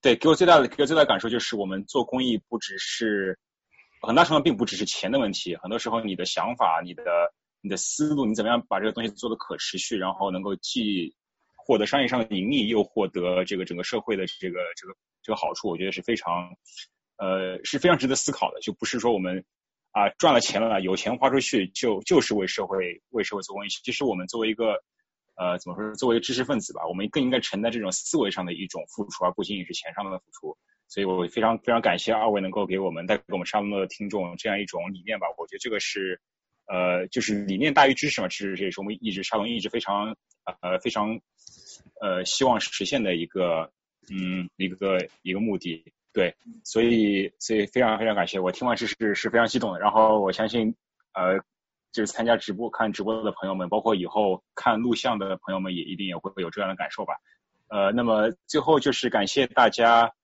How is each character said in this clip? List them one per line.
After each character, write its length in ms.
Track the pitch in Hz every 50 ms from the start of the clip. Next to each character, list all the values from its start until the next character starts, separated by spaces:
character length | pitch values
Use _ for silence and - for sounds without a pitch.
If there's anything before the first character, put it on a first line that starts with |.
对， 160 | - 131 117
给 120 | - - 160
我 60 | 156
最 120 | - 185
大 120 | 175 170 151
的， 100 | 131 117
给 140 | - - 143
我 40 |
最 100 | 131 160
大 60 | 156 147
的 40 |
感 140 | - 110 95
受 80 | - 113
就 100 | 120 117
是 180 | - - 117
我 100 | 104 98
们 180 | 95 95 98 98
做 180 | - - 135 123
公 180 | - - 131 131
益 180 | 123 113 101 - _
不 80 | 117 110
只 200 | - - - 95
是， 600 | - - - - 117 110 104 101 95 95 90 - _ _ _ _ _ _ _ _ _ _ _ _
很 140 | - 113 117
大 100 | 160 175
程 120 | 165 156
度 60 | 147 139
并 140 | 170 123
不 80 | 98 117
只 120 | - -
是 100 | 92 107
钱 240 | - - - - 95 -
的 60 | -
问 120 | 117 101 92
题， 220 | - - 87 85
很 120 | 80 - 92
多 100 | 110 117
时 120 | - 117
候 100 | 113 117
你 160 | 110 101 95
的 80 | 90 92
想 300 | - - - 85 107 120
法、 240 | - 113 85 78 82 87
你 120 | 90 87
的， 80 | - - 90 87 85 85 - - _ _ _ _ _
你 80 | - 98
的 80 | 98
思 380 | 92 - - - - 151 151 151
路， 100 | 139 131
你 100 | 107 107
怎 80 | 107 104
么 60 | 113
样 140 | 120 117 113 -
把 120 | 104 95
这 60 | 104
个 60 | 110 -
东 120 | 120 113
西 60 | 110
做 180 | 104 - - 113
得 80 | 113
可 200 | - - - 87 -
持 180 | - - -
续， 220 | 92 - - 117 98
然 160 | 92 92 95
后 160 | 95 98 98
能 100 | 92 92
够 160 | 95 101 98
既 580 | - - - - 123 110 104 101 92 85 - - _ _ _ _ _ _ _ _
获 200 | - - - 123
得 80 | 104 104
商 160 | - - 143
业 80 | 131 113
上 100 | 123 123
的 160 | 110 - 104
盈 160 | 95 95 113
利， 180 | 143 135 104 107
又 140 | 117 107 101
获 240 | - - 110 98
得 380 | 90 - 90 87 90 90 92 92
这 140 | - 101 92
个 80 | 92
整 100 | - 90
个 80 | 87 90
社 160 | - - 110
会 160 | - - 107
的 80 | 95 92
这 240 | 92 - - - 92
个， 80 | 87 90 87 85 87
这 100 | - -
个， 80 | 95 95 _ _ _ _ _ -
这 80 | -
个 60 | 107
好 160 | - - - 87
处， 160 | - - 101
我 80 | 85
觉 80 | 82 92
得 80 | 98 87
是 80 | 90
非 160 | - - 117
常， 320 | - - 85 87 87 90 90 92 - _ - - - - - _ _ _ _ _ -
呃， 440 | 98 95 95 95 95 92 92 95 -
是 140 | - - 139
非 80 | - 180
常 80 | 170 139
值 80 | 135
得 100 | 127 135
思 160 | - - - 139
考 180 | - - - -
的。 80 | -
就 120 | - - -
不 140 | - 113
是 120 | - - 120
说 140 | 110 120 113
我 60 | 98
们， 260 | 92 90 92 92 - _ _ _ _ _ _ _ _ _
啊， 180 | - 104 101 98 - -
赚 140 | - 160 135
了 80 | 117
钱 220 | - - - 98 113
了， 180 | 113 107 95
有 160 | 92 92 95
钱 180 | 92 - 104 123 -
花 100 | 135 131
出 100 | 131 135
去 300 | 123 - - 110 95 92
就， 320 | - - - 120 104 95
就 180 | - - 180 143 123
是 120 | - 107
为 120 | 104 92
社 200 | 92 - - 98
会， 360 | 92 98 95 92 87 87 - _ _
为 120 | - 113 98
社 140 | - 107
会 60 | 98 92
做 100 | - 98
公 120 | 101 101
益。 20 | 101
其 240 | - - - 127 113
实 120 | - 143
我 100 | 123 101
们 120 | 92 92
作 140 | 92 - 117
为 80 | 110 110
一 60 | 110
个， 280 | 110 117 110 101 - - _ _ _ _ _ _ _ _ _ _
呃， 220 | - 92 90 87 90
怎 120 | - 90
么 60 | 87
说， 180 | 92 107 107 107
作 140 | - 127 120
为 80 | 117
一 20 | 117
个 60 | 117
知 80 | - 120
识 100 | 123 127
分 140 | - 143 110
子 140 | - - -
吧， 140 | - 80
我 80 | 82 90
们 120 | 95 104 107
更 120 | - 147 127
应 60 | 127
该 100 | 127 131
承 220 | - - - 98
担 100 | 107 117
这 80 | 113 120
种 140 | 104 92 90
思 240 | - - - -
维 140 | 156 - 101
上 160 | - 95 92
的 80 | 87 85
一 120 | 85 95
种 160 | 87 - - - -
付 160 | - - 101 95
出， 140 | - - 90
而 80 | 90 90
不 120 | - 92
仅 120 | 90 104
仅 100 | 95 90
是 80 | - 85
钱 180 | - - 82 85
上 160 | 98 101 98
的 80 | 95 92
付 60 | - _ -
出。 240 | - - 76 76 - _ _ _ _ _ -
所 140 | - 101 101
以 20 |
我 220 | 92 92 90 87
非 160 | 87 - 120 107
常， 160 | 110 117 107
非 120 | - 123
常 120 | 117 113 110
感 160 | 104 90 90
谢 160 | - - 113
二 160 | 107 110 113
位 100 | 104 101
能 100 | 95 95
够 140 | 95 104 101
给 140 | 90 92 95
我 120 | 95 90
们， 160 | 82 82 85
带 120 | 90 104 -
给 60 | - -
我 80 | 98
们 80 | 90 90
沙 160 | - - 107
龙 180 | 101 104 104 98
的 80 | 95 92
听 200 | - - 104 98
众 260 | 104 101 90 87 87 -
这 100 | - 110
样 100 | 98 104
一 60 | 104
种 260 | 92 - 87 85 95
理 120 | 98 90 87
念 140 | 107 110 101
吧。 80 | 92 85 82
我 100 | - 82
觉 80 | - 98
得 40 | 101
这 100 | - 120
个 100 | 110 101
是， 380 | - - - 101 95 92 90 - _ _ _ _ _ _ _ _ _
呃， 400 | - 95 92 92 90 90 90 92 -
就 120 | - 127
是 240 | 110 110 104 104 101
理 140 | 98 98 95
念 160 | 143 156 139
大 120 | 156 139
于 60 | 135 131
知 160 | - 147 147
识 140 | - - 98
嘛， 60 | 90
其 80 | -
实 200 | - 104 98 95
这 80 | 90 98
也 60 | 92
是 100 | 90 98
我 40 | 98
们 120 | 104 110 - 117
一 80 | 110
直， 120 | 92 98 92
沙 140 | - 113
龙 100 | 107 101
一 140 | 117 120 113
直 80 | 92 104
非 100 | - 120
常， 380 | - 98 101 101 104 110 107 - _ _ _ _ _ - - - -
呃， 160 | 90 92 92
非 100 | - 120
常， 320 | - 107 104 107 113 113 - _ _ _ _ - - - - - - - _ _ _ -
呃， 240 | 107 101 92 90 92
希 180 | - - - 131
望 140 | 127 120 107
实 280 | - - - - 98
现 160 | - 143 131 110
的 140 | 95 90
一 100 | 82 85
个， 440 | - - 95 90 87 82 80 80 - _ _ _ _ _ _ _ -
嗯， 380 | 98 95 92 92 92 92 90 87 _
一 100 | - 95 90
个， 300 | 92 92 98 98 92 92 87 - _ _
一 120 | - 92 92
个 60 | 98
目 180 | 113 110 98 90
的。 260 | - 90 80 82 82 85 - _ _ _
对， 240 | - - 92 85 - _ _ 233 226 - -
所 180 | - - 110 117
以， 480 | 120 117 113 107 104 101 98 98 90 - -
所 160 | - - 113
以 120 | 107 101
非 160 | - - 123 123
常， 160 | 113 110 104
非 80 | 113
常 80 | 110 104
感 120 | 98 87
谢。 140 | 85 - 95
我 100 | 92 92
听 160 | 90 - 127
完 80 | 123 117
是， 120 | - 117
是， 280 | 104 - - 113 107 101
是 140 | - - 107
非 100 | 113 117
常 80 | 117
激 120 | 110 - 127
动 160 | - 104 90
的。 40 | 85
然 120 | 98 104
后 300 | 104 110 110 110 110 107
我 120 | 98 95 92
相 160 | - 110 107
信， 260 | 120 120 110 110 117 - _ _ _ _ _ _ -
呃， 260 | 95 92 92 95 98 - _ _ _ _ _ _ _ _ _ -
就 120 | 117 107
是 20 |
参 180 | 104 - - 113
加 100 | 117 -
直 200 | - - - 95
播、 160 | 98 117 113
看 200 | - - 113 110
直 120 | 104 - 98
播 200 | 107 110 110 110
的 80 | 104 95
朋 140 | - -
友 80 | 95 95
们， 140 | 92 90 85
包 100 | 101 107
括 160 | - 113 107
以 120 | 92 87
后 360 | 85 - 107 104 95 92 92 _ _ _
看 260 | - - 127 113 110
录 140 | 117 123 117
像 240 | - - 127 117 104
的 200 | 98 98 95 90 -
朋 100 | - 95
友 80 | 95
们， 160 | 95 92 90
也 60 | 87 -
一 120 | - 92
定 120 | 87 98
也 100 | 95 87
会 160 | 82 - 95 95 98 87
有 60 | 80
这 140 | - 101 98
样 80 | 95
的 40 | 95
感 160 | 87 78 73
受 140 | - - 98
吧。 100 | 82 76 - _ _ _ _ _ _ _ _ _ -
呃， 240 | 107 101 98 98 110
那 100 | 120 120
么 300 | 117 110 107 107 113 - - _
最 120 | - - 151
后 220 | 135 156 160 139
就 100 | - 143
是 200 | 127 - - 120
感 160 | - 110 101
谢 200 | 98 - 139 131 -
大 200 | - 135 120 110
家， 420 | - - 117 117 117 117 117 107 - _